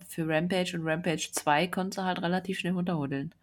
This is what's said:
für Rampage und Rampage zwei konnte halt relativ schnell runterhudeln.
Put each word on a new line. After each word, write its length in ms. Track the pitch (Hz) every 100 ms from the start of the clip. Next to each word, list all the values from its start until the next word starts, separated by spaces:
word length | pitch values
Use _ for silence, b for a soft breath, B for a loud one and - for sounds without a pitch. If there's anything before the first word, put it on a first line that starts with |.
| -
für 220 | - 160
Rampage 480 | 156 175 190 180 180
und 100 | 160
Rampage 440 | 160 175 160 -
zwei 340 | - - 147 180
konnte 380 | 180 185 196
halt 160 | 185 180
relativ 380 | 170 180 180 185
schnell 160 | 175
runterhudeln. 600 | 185 180 170 139 139 151 -